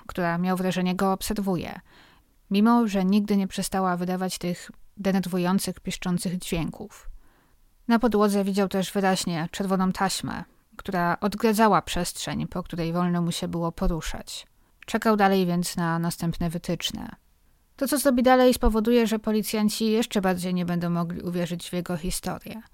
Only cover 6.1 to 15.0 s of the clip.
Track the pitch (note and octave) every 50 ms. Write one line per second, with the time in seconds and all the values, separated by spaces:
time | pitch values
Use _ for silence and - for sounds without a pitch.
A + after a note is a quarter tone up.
6.1 | F3+ F3 - F#3 F3 F3+ - - G3 E3 D3+ - - - - G#3+ - - - -
7.1 | - - - - _ _ _ _ _ _ _ _ _ _ _ - A#3 A3 B3+ A3+
8.1 | G#3 G3+ G#3+ G3+ G3+ G3+ G3 G3+ F#3+ G3+ G3 F#3 - F#3+ F3+ - - G3+ G3 F#3+
9.1 | F#3+ - - F3+ F3 D#3 E3 - - - G3 F#3 F#3+ F#3 F#3 F#3+ F3+ - G3 F#3
10.1 | - - - - - - F#3 - _ _ _ _ _ - - - G3 F3 F3 E3+
11.1 | E3+ - - G#3 G3+ G#3 - A3 G#3 G#3+ A3+ G#3 F#3 D#3 - - - F3 F3+ -
12.1 | - - - D3 D3+ - - - - F3+ F3 - E3+ E3+ D#3+ E3 E3 F3 F3 F3
13.1 | F3 F3 E3+ E3+ E3+ - F3+ F3 E3+ E3+ E3+ E3+ - - F#3+ F#3 F3 D#3 - -
14.1 | - - - - - - - _ _ _ _ _ _ _ - - - A3